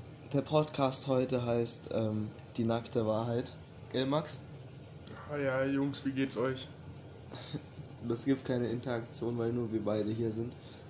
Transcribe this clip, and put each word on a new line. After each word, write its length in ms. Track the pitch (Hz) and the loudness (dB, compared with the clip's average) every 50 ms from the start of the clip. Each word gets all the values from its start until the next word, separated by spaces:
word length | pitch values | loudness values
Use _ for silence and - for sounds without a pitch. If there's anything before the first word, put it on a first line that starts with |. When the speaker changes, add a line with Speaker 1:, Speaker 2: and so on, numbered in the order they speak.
| - - - - - - - | -12 -14 -14 -14 -6 -2 0
Speaker 1:
der 100 | 139 - | 0 2
Podcast 680 | - 151 151 151 151 - 143 139 131 131 - - 143 | 4 4 4 4 4 2 2 4 4 4 2 2 4
heute 360 | 131 127 131 117 127 123 120 | 4 4 4 4 2 2 4
heißt, 440 | 120 120 120 117 113 - - - - | 4 4 4 4 2 0 -2 -2 -2
ähm, 400 | - 113 113 107 107 107 107 110 - - - - - | 0 2 2 2 2 0 -2 -4 -6 -10 -14 -6 -2
Die 60 | - 113 | 2 2
nackte 420 | 113 113 117 113 - - 117 110 | 4 4 2 0 0 0 2 4
Wahrheit. 480 | 110 110 110 113 120 117 120 - - - - - - - - - - | 4 4 2 2 2 0 0 -2 -2 -6 -12 -14 -16 -16 -16 -8 -2
Gell, 160 | - 127 131 | 0 0 2
Max? 320 | 135 143 156 160 - - - - - - - - - - - - - - - - - - - - - | 4 2 2 2 0 -4 -6 -8 -12 -14 -14 -14 -14 -14 -14 -14 -14 -14 -14 -14 -12 -12 -10 -8 -6
Speaker 2:
Ah 80 | 147 | -2
ja, 280 | 143 139 135 131 131 135 | 0 2 2 4 4 4
Jungs, 400 | 139 139 139 139 143 139 - - | 4 4 2 2 2 0 0 0
wie 80 | 135 131 | 0 2
geht's 240 | 131 135 131 - | 2 2 2 2
euch? 320 | 107 123 135 131 127 - - - - - - - - - - - - - - - - - - - | 2 2 2 2 0 -4 -8 -10 -12 -12 -12 -12 -12 -14 -14 -16 -16 -14 -12 -12 -12 -10 -8 -8
Speaker 1:
<laughs> 560 | - - - - - - - - - - 120 | -8 -8 -10 -14 -14 -14 -14 -12 -6 -2 -2
Es 160 | 117 - - | 0 2 4
gibt 200 | 135 135 131 - | 2 2 2 2
keine 240 | - 127 120 120 107 | 0 2 2 2 2
Interaktion, 680 | 113 123 - 131 120 117 123 120 - - 113 117 120 117 | 0 -2 -2 -2 -2 -2 -2 -4 -4 -2 -2 0 0 2
weil 140 | 117 117 120 | 2 2 2
nur 200 | 120 120 107 110 | 2 0 2 0
wir 120 | 110 101 | 0 2
beide 260 | 104 107 107 101 107 110 | 2 2 2 2 2 0
hier 180 | 113 117 113 | 2 0 0
sind. 220 | 107 113 117 123 - - - - - - - | 0 0 -2 -4 -6 -10 -14 -14 -16 -16 -8